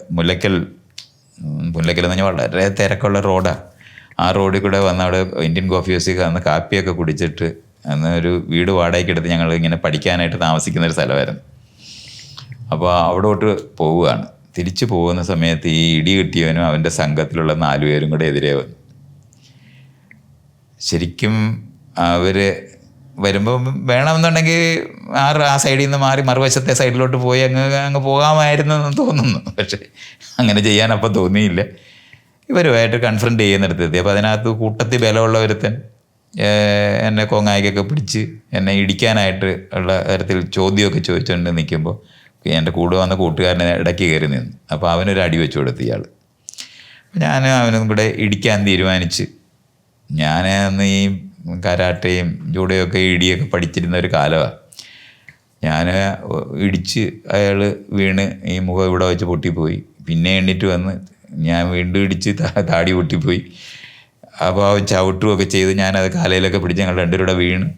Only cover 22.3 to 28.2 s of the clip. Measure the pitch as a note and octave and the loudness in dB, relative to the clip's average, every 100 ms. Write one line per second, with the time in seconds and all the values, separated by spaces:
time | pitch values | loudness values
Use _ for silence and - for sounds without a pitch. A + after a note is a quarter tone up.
22.3 | G2 G2 F2+ - - - - - - G2 | 2 0 0 -8 -20 -20 -20 -20 -4 0
23.3 | G2 G#2+ B2 B2+ C3+ A#2+ B2 D3 D#3+ E3 | 0 0 0 -2 -4 0 2 2 2 2
24.3 | D#3+ D#3+ E3 E3 E3 - - - C3+ C#3 | 2 2 2 2 0 -4 -12 -6 0 2
25.3 | D3+ C#3+ C#3 C#3 C3+ C#3 C#3 C3+ C3+ C3 | 2 2 2 2 2 2 2 2 2 2
26.3 | B2+ C3 C3 C3 B2+ B2+ B2 B2+ B2+ B2+ | 2 2 0 0 2 2 2 0 0 2
27.3 | B2+ C3 C3 C3+ C#3 C#3 C#3 C3+ C#3 | 2 2 2 0 0 -2 -2 0 2